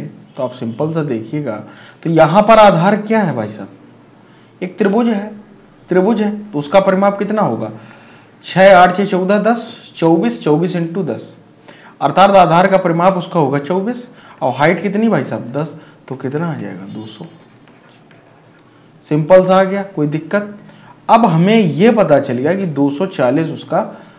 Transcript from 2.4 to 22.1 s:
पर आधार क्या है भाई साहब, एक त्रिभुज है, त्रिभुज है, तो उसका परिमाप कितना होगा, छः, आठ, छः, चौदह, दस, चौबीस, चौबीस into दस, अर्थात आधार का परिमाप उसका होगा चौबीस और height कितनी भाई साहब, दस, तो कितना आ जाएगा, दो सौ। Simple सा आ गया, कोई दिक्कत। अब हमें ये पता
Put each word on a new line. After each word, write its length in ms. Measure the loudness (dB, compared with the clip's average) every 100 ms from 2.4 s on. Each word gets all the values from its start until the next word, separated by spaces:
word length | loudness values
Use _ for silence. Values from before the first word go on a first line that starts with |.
पर 160 | 4 6
आधार 360 | 6 6 2 0
क्या 200 | 0 -2
है 120 | -2 -4
भाई 120 | -6
साहब, 180 | -10 -16 -20 -20 -20 _ _ _ _ _ _
एक 160 | -10 -2
त्रिभुज 300 | 0 0 0
है, 180 | -2 -6 -14 -20 -20 _ _ -2
त्रिभुज 300 | 0 2 0
है, 80 | -2 -6
तो 160 | -8 -10
उसका 220 | 0 0
परिमाप 380 | 2 0 0 -2
कितना 240 | -4 -2
होगा, 280 | -2 -4 -8 -12 -20 -20 -20 -20 _ _
छः, 320 | -6 4 6 8
आठ, 200 | 6 2
छः, 80 | -2
चौदह, 320 | -2 0 0
दस, 520 | 0 -2 -6 -16 -20 -2
चौबीस, 460 | 2 2 0 -2
चौबीस 340 | 0 0 0 -4
into 280 | -6 -6
दस, 320 | -6 -8 -12 -20 _ _ -20 -20 -20 -4
अर्थात 300 | -2 4 6
आधार 340 | 6 6 4 4
का 100 | 2
परिमाप 380 | 0 0 0 0
उसका 240 | -2 -2
होगा 180 | 0 -2
चौबीस 480 | -4 -4 -4 -8 -12 -20 -20 -6
और 100 | -6
height 280 | 0 0 0
कितनी 260 | -2 -2 0
भाई 160 | 0
साहब, 260 | -2 -8 -8
दस, 220 | -8 -8 -10 -20 -20 -16
तो 60 | -12
कितना 300 | -8 -6 -6
आ 80 |
जाएगा, 300 | -8 -10 -14
दो 220 | -16 -16 -16
सौ। 200 | -18 -20 -20 _ _ -20 _ _ _ _ _ _ _ _ _ _ _ _ _ -6
Simple 340 | -4 4 4
सा 140 | 6 2
आ 40 |
गया, 200 | 2 -2
कोई 220 | -6 -6 -4
दिक्कत। 460 | -4 -4 -6 -6 -12 -20 -20 -20 -12 0
अब 160 | 2 2
हमें 300 | 2 2 2
ये 340 | 2 2 2
पता 260 | 4 2